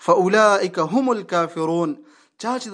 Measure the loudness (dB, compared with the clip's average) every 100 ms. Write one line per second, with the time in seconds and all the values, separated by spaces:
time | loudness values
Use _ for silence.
0 | 0 2 4 4 4 4 0 -2 -2 0
1 | 0 -2 -2 -2 -2 -4 -4 -2 -2 -6
2 | -14 _ _ _ -8 -8 -8